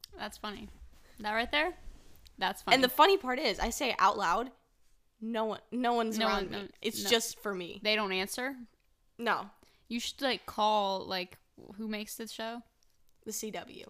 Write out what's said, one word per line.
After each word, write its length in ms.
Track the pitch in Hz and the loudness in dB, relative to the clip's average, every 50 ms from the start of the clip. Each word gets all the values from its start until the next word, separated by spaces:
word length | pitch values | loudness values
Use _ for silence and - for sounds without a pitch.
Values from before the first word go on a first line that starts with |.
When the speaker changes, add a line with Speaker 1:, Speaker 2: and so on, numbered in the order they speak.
| - - - 381 | -20 -18 -12 -10
Speaker 1:
That's 200 | - 208 - - | -10 -10 -10 -10
funny. 320 | - 214 202 196 214 202 - - - - - - - - - - | -10 -10 -10 -10 -12 -14 -16 -18 -20 -20 -20 -20 -20 -20 -14 -8
That 140 | 214 214 214 | -4 -2 0
right 180 | 226 240 240 | 0 0 0
there, 220 | - 294 311 359 330 - - - - - - - - - - - - - | 2 2 2 0 -2 -6 -10 -14 -14 -16 -16 -20 -20 -20 -20 -18 -6 -2
that's 240 | - - 202 - | -2 -2 -2 -2
funny. 140 | - - 233 | 2 6 6
Speaker 2:
And 80 | 262 262 | 6 6
the 60 | 247 | 6
funny 280 | - - 302 381 392 370 | 8 8 8 8 8 6
part 220 | - 254 247 254 | 4 0 -2 0
is, 200 | 320 247 190 - | 2 0 0 0
I 100 | - 170 | 0 -2
say 180 | - - 294 247 | 0 0 0 0
it 40 | - - | 2 4
out 180 | - 196 - - | 4 4 4 4
loud, 340 | 196 165 175 208 240 262 - _ _ _ _ _ - - _ _ _ _ _ - | 2 2 2 2 0 -2 -8 _ _ _ _ _ -20 -20 _ _ _ _ _ -10
no 240 | 220 220 233 220 220 | -8 -4 -2 0 0
one, 140 | 220 202 - - - | -2 -2 -6 -8 -6
no 220 | - 247 254 233 240 | -4 0 2 2 4
one's 240 | 233 226 220 220 214 | 4 2 2 2 0
Speaker 1:
No 80 | 226 208 | 2 2
Speaker 2:
around 240 | 196 202 196 180 | 2 0 0 -2
Speaker 1:
one, 0 | |
Speaker 2:
me. 60 | - 202 202 | -6 -8 -10
Speaker 1:
no, 40 | - - - | -10 -8 -6
Speaker 2:
It's 220 | - 214 220 - 202 | -4 -4 -2 -2 0
Speaker 1:
no. 60 | 202 | 2
Speaker 2:
just 300 | 233 226 226 - - - | 2 2 2 0 -6 -6
for 140 | - 214 202 | -6 -6 -6
me. 260 | 180 180 165 - 202 202 | -6 -6 -10 -10 -4 0
Speaker 1:
They 120 | 214 214 | 0 2
don't 160 | 214 214 190 | 2 2 0
answer? 440 | 185 185 190 202 - - 247 269 277 254 240 - _ _ _ _ _ _ _ _ _ - | 0 -2 -2 -2 -4 -4 -4 -6 -6 -8 -14 -18 _ _ _ _ _ _ _ _ _ -6
Speaker 2:
No. 320 | 233 226 190 139 110 202 - _ _ - _ _ _ - | -2 0 0 0 -2 -8 -14 _ _ -20 _ _ _ -6
Speaker 1:
You 120 | 226 240 | -6 -6
should, 220 | - - - - | -4 -6 -6 -2
like, 240 | 277 269 233 185 - | -2 0 0 -2 -6
call, 600 | - - - 214 214 214 214 202 196 190 190 - | -6 -2 0 2 2 4 2 2 0 -2 -4 -4
like, 320 | - 190 180 185 185 - - _ _ _ - - - 202 | -4 -4 -4 -6 -6 -10 -20 _ _ _ -20 -20 -16 -12
who 120 | 202 220 214 | -10 -8 -6
makes 280 | 214 208 214 208 - | -6 -6 -6 -8 -10
the 120 | - 233 214 | -10 -10 -10
show? 340 | - - 220 226 233 240 - _ _ _ _ _ _ _ _ - _ _ - | -8 -8 -8 -8 -8 -10 -14 _ _ _ _ _ _ _ _ -20 _ _ -12
Speaker 2:
The 60 | 220 | -10
C 200 | 214 - - 220 | -8 -6 -6 -8
W. 340 | 196 175 - - - - - - | -8 -10 -10 -12 -14 -16 -18 -18